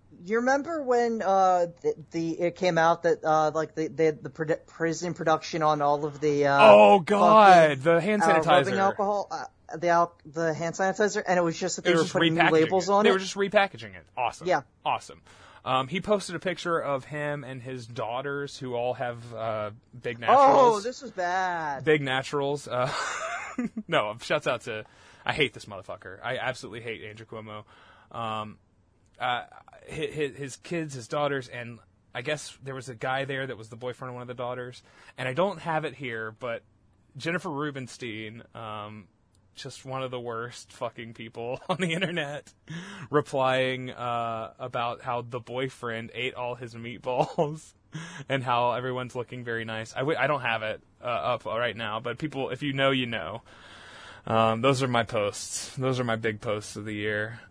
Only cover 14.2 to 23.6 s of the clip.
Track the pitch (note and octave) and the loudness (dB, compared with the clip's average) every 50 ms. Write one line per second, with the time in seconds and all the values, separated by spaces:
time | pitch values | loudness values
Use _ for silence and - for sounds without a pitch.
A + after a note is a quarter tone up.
14.2 | A#2+ A2 - - D#3 F3+ F3 C#3+ - _ _ _ - D3+ B2 A2 - - - E2+ | -2 -2 -2 -4 -2 0 0 0 -2 _ _ _ -4 -2 -2 -2 -4 -12 -20 -20
15.2 | _ - - - - - - - - A2+ C3 C3 C3 B2+ F3 F#3+ - G#3 G#3+ G3 | _ -20 -20 -20 -20 -20 -20 -12 -4 -2 0 0 0 -2 -4 -6 0 0 0 0
16.2 | - - E3+ D#3 - F#3 E3+ - - F3 E3+ D#3 - C#3+ C#3 C3 B2+ - C#3+ D3 | 0 -6 -8 -6 -4 -6 -6 -4 -4 -2 -2 -2 0 -2 -4 -4 -4 -8 -8 -6
17.2 | D3 D3 D3 D3 B2+ B2+ C3 B2+ A#2 C3 C3 B2+ A#2 A2+ A#2 B2 A2+ G#2+ A#2+ C3 | -4 -4 -4 -6 -8 -12 -12 -12 -10 -10 -12 -12 -12 -12 -8 -6 -6 -4 -4 -4
18.2 | C#3 C#3+ C#3 C#3+ C#3+ C#3 - - C3+ B2+ B2 A#2+ A#2+ B2 B2 A#2+ C3+ B2 A#2+ A#2 | -4 -4 -6 -6 -6 -8 -10 -10 -8 -6 -4 -2 -2 -2 -2 -4 -4 -6 -6 -8
19.2 | A#2 A#2+ A#2 A2 A2+ A2+ A2 G#2+ G#2+ G#2 G#2+ - _ _ - B2 - A#2+ A#2+ A#2 | -12 -14 -10 -6 -4 -4 -4 -4 -4 -6 -8 -14 _ _ -20 -10 -8 -8 -8 -4
20.2 | A#2+ F#3+ A#3+ C#4 C#4 C#4 C#4 C#4 B3+ A#3 A3 G3+ G3 B3 B3 - F#3 F3+ - F#3 | 2 4 6 8 8 8 8 8 6 6 4 2 -2 -6 -10 -10 -14 -12 -8 -4
21.2 | F3+ F3 F3+ F#3+ F#3 F3+ F3 E3 D#3+ D3 C#3 C3 B2+ D#3 D#3 D3+ C#3 C3 C3 C3+ | -4 -2 0 0 -2 -2 -2 -4 -4 -6 -6 -4 2 2 2 2 2 -2 -2 -2
22.2 | C3 - D3+ C#3+ C#3 C#3 D3 C#3 - A2 A#2+ B2 B2+ C3 - - - - - - | -4 -4 -4 -4 -2 -2 -4 -6 -6 -6 -2 -2 -2 -2 -2 -4 -6 -6 -6 -6
23.2 | - - - - - - - - | -6 -8 -8 -8 -10 -8 -6 -6